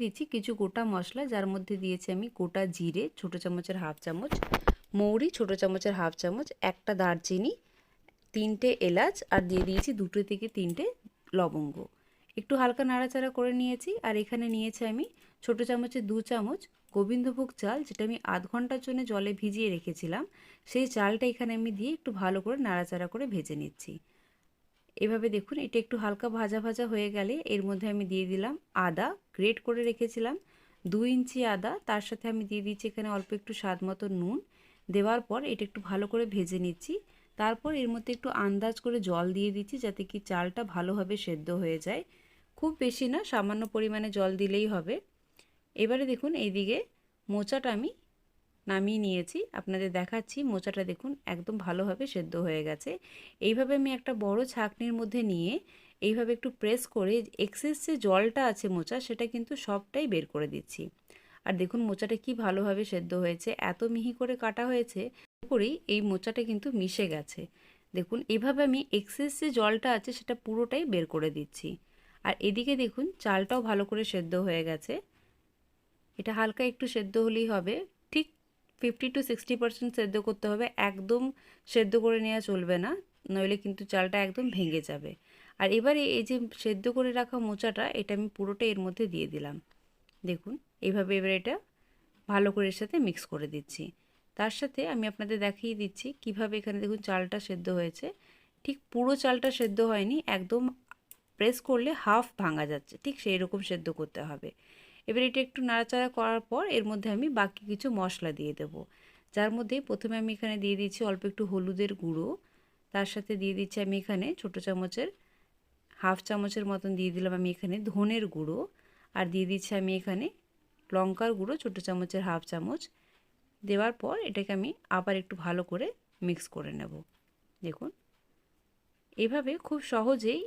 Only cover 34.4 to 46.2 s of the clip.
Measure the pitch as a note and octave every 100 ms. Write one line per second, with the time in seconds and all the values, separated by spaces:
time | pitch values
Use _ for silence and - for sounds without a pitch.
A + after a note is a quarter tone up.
34.4 | - _ _ _ - G3 G#3 A#3+ A#3+ A3+
35.4 | C#4+ G#3+ G3+ G#3+ F3+ G3 G3+ A3+ A3+ G3
36.4 | F3 F#3 F3+ E3+ - G4 - _ _ -
37.4 | G#3+ A3+ D4+ D4 A#3+ A#3 A#3 A#3+ C4 -
38.4 | G3+ G3 A3 A3+ A#3+ A#3+ F#3 E3+ F3+ F#3+
39.4 | G#3 G3+ G3+ C4+ A3 G3+ F#3+ G#3 - F3
40.4 | F3+ G#3 G#3+ F3 F3+ G3+ F#3 G#3 - D#3
41.4 | D#3+ F3 E3 D#3+ E3+ C4 - _ _ _
42.4 | _ - D#4 D#4 B3 B3 B3+ D4+ G#4+ A3+
43.4 | G3+ G#3+ A3 A3 A3 G#3+ G#3+ G3+ F#3+ F#3+
44.4 | G3+ G3 G#3+ F#3+ D#3+ E4 - _ _ _
45.4 | _ _ _ - A3 C4 C4+ B3